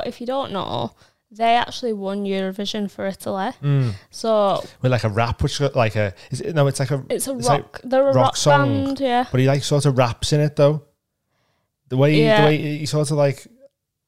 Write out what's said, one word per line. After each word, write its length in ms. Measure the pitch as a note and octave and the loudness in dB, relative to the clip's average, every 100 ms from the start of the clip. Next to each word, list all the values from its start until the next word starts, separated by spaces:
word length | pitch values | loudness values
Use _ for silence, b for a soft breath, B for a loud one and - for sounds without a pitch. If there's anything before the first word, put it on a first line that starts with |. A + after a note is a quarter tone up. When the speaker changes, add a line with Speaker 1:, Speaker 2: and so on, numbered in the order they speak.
| - | -2
Speaker 1:
if 140 | - | -8
you 80 | A#3+ | -6
don't 240 | C4+ C4 | -6 -4
know, 400 | G3 - A#2+ A#3+ - b b _ | -6 -6 -6 -8 -10 b b _
they 240 | G#3 A#3 A#3+ | -4 2 2
actually 380 | - - B3 | 0 -6 -6
won 320 | G#3 G3 G3+ G3 | -6 -6 -6 -4
Eurovision 680 | G3 F#3+ F#3+ G3+ A3 G3+ | -4 -4 -6 -8 -6 -8
for 140 | - G3 | -6 -8
Italy. 460 | F#3+ - G2 F#2+ - | -6 -8 -6 -6 -4
Speaker 2:
Mm. 300 | C#3+ C#3 B2 G2 - | -2 0 0 -4 -12
Speaker 1:
So 520 | - A3+ G#3+ G3+ F3 - - | -8 0 2 2 0 -4 -4
Speaker 2:
With, 100 | B2+ | 0
like, 140 | B2 A2+ | 2 0
a 40 | |
rap, 320 | G#2 A#2 - | 0 0 0
which 160 | C#3+ - | -4 0
got, 160 | C#3 C3+ | -2 2
like, 180 | A2 G#2+ | 0 0
a, 180 | G#2 - B | -2 -4 B
is 100 | C3 | -8
it, 120 | E3 D#3+ | -4 0
no, 120 | C#3 | 0
it's 120 | C#3 | 0
like 100 | B2+ | -4
a, 100 | D3 - | -4 -4
Speaker 1:
it's 180 | - - | -6 -4
a 100 | C4 | -4
Speaker 2:
it's, 100 | A#3+ | 0
like, 140 | - | 0
Speaker 1:
rock, 180 | - - B3+ | -2 -14 -2
they're 160 | C4 | 2
a 40 | C#4 | 2
Speaker 2:
rock 80 | C4 | 4
Speaker 1:
rock 200 | C4 - | 2 2
Speaker 2:
song, 480 | D4+ C#4+ C#4 C#4 C4+ | 2 4 2 0 -2
Speaker 1:
band, 140 | C4+ | -4
yeah. 260 | C4+ A#3+ B3+ | -2 0 0
Speaker 2:
but 80 | B2+ | 0
he, 80 | C3 | 2
like, 160 | C#3+ | 0
sort 220 | - D3 C#3+ | 0 2 2
of 120 | B2+ | 2
raps 360 | B2 A2+ - | 0 0 -2
in 80 | D3+ | 0
it 160 | D3 D3 | 0 4
though. 260 | C#3+ D3+ - _ _ _ _ _ _ _ _ _ _ | 2 2 -6 _ _ _ _ _ _ _ _ _ _
The 80 | B2+ | 2
way 160 | C#3+ | 4
he, 100 | D3+ | 4
Speaker 1:
Yeah. 180 | D3+ G#3+ | 4 6
Speaker 2:
the 60 | - | 4
way 100 | D3+ | 2
he, 200 | D3+ D3+ | -2 -6
he 60 | D3+ | -4
sort 240 | D3+ C#3+ | -2 0
of, 40 | D3 | 2
like, 300 | C#3+ C3 - _ - _ _ _ | 2 0 -10 _ -20 _ _ _